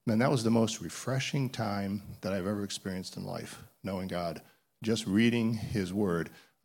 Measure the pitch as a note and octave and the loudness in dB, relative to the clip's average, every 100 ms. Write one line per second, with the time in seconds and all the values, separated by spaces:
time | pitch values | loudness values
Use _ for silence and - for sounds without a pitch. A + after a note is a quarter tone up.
0 | - A2 C#3 C3+ A2+ A2+ A2 - E2+ - | 0 4 4 4 4 4 4 0 -8 -8
1 | - C3 - D3 B2+ - G#2+ G2+ G2 G2+ | -4 -2 0 -2 -2 -2 -2 -2 -2 -4
2 | - - - G2 F#2 G2+ G2+ - G2 F#2 | -6 -8 -4 -2 -2 -2 -4 -6 -6 -6
3 | F2+ - F#2+ F#2 - - - _ F#2+ F#2+ | -8 -8 -8 -8 -10 -14 -18 _ -6 -4
4 | F#2 F2 E2+ E2+ - _ _ - A2 A2 | -4 -2 -4 -6 -12 _ _ -6 0 0
5 | - G2+ A#2 A#2 A2+ A2 - G#2+ F#2 G2 | 4 6 6 4 2 0 -2 -2 0 0
6 | G2+ E2+ D#2+ - - _ | 2 0 -2 -10 -20 _